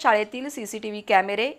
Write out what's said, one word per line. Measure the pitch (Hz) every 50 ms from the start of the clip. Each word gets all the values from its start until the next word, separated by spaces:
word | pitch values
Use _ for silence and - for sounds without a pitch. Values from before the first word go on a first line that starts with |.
शाळेतील | - 269 220 208 214 214 - 247 262 285
सीसीटीव्ही | 285 277 220 202 - 214 214 214 208 208 208 -
कॅमेरे, | 214 190 185 196 202 202 226 277 302